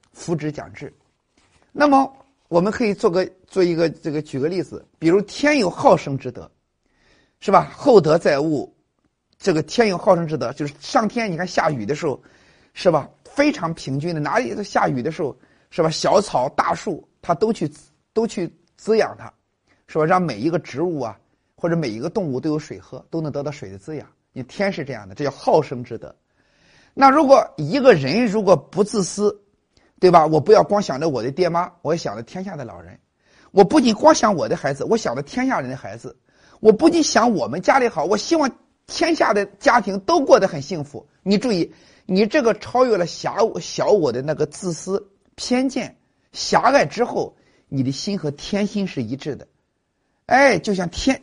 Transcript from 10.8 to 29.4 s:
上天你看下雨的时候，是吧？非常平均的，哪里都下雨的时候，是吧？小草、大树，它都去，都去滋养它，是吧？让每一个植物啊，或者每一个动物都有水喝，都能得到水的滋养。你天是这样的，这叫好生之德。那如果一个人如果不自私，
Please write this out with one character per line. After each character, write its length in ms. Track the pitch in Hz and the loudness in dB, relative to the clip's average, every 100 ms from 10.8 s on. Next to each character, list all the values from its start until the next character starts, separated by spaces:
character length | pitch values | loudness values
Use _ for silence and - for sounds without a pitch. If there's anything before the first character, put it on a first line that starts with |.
上 260 | - 262 214 | -2 0 0
天 240 | 240 220 | -4 -6
你 60 | 160 | -6
看 100 | 185 | -4
下 240 | - 165 | -2 -2
雨 140 | 135 104 | -4 -6
的 100 | 147 | -4
时 100 | 160 | -4
候， 160 | 120 _ _ _ _ _ | -6 _ _ _ _ _
是 180 | - 185 | 0 2
吧？ 180 | 156 120 _ | 2 -2 _
非 260 | - - 294 | -10 0 0
常 240 | - 165 | 0 -6
平 240 | 165 - 139 | -8 -6 -6
均 160 | 170 | -4
的， 60 | 160 | -4
哪 200 | 143 208 | -2 -2
里 140 | 247 | -2
都 80 | - | -8
下 280 | 196 240 185 | -4 -2 0
雨 120 | 135 | -2
的 80 | 131 | -6
时 120 | 160 | -6
候， 120 | 139 - _ _ _ | -8 -8 _ _ _
是 120 | - | -2
吧？ 80 | 160 | -2
小 300 | 151 147 180 | 0 2 2
草、 300 | 202 135 131 | 2 -2 -2
大 260 | - - 170 | 0 -2 -2
树， 320 | 220 151 _ _ | -6 -10 _ _
它 120 | - | -4
都 180 | 170 220 | -2 0
去， 200 | - 151 - _ _ _ | -2 -6 -8 _ _ _
都 160 | 220 226 | -4 -4
去 260 | - 170 _ _ _ | -6 -8 _ _ _
滋 220 | - 220 | 0 0
养 180 | 131 104 | 0 -4
它， 160 | 113 _ _ _ _ _ _ | -20 _ _ _ _ _ _
是 100 | 160 | -2
吧？ 80 | 160 | 2
让 160 | 185 | 2
每 160 | 170 104 | 0 -2
一 120 | 147 | -2
个 100 | 160 | -4
植 240 | - 127 | -6 -6
物 160 | 180 151 | -4 -4
啊， 180 | 113 107 _ _ _ - | -8 -10 _ _ _ -8
或 120 | 175 | -4
者 80 | 170 | -2
每 120 | 139 | -4
一 120 | 107 | -6
个 100 | 156 | -6
动 160 | 226 165 | -6 -4
物 140 | 127 | -4
都 120 | 156 | -4
有 80 | 151 | -6
水 180 | - 95 | -8 -18
喝， 260 | - 127 - | -16 -20 -10
都 100 | 165 | -8
能 120 | 156 | -6
得 100 | 143 | -8
到 80 | 143 | -10
水 220 | 143 98 | -12 -16
的 60 | 98 | -16
滋 160 | - 151 | -14 -14
养。 120 | 101 _ _ | -16 _ _
你 100 | 127 | -16
天 280 | 123 - 196 | -14 -6 -4
是 140 | 175 135 | -4 -10
这 80 | |
样 160 | 117 95 | -12 -14
的， 60 | 101 | -6
这 80 | |
叫 80 | 143 | -6
好 300 | - - 175 | -4 2 2
生 220 | 135 123 | 2 -10
之 140 | 120 113 | -12 -14
德。 180 | - _ _ _ _ _ _ _ _ | -16 _ _ _ _ _ _ _ _
那 160 | - 269 | 4 4
如 160 | 285 269 | 6 6
果 180 | 262 - - | 6 4 -6
一 220 | 147 269 | -2 4
个 140 | 254 | 6
人 340 | 170 135 202 240 | 6 4 0 0
如 160 | 214 | 0
果 120 | 185 165 | 2 2
不 280 | - 170 | 2 -4
自 200 | 202 220 | -2 -2
私， 380 | 180 - 208 - | -4 0 -2 -2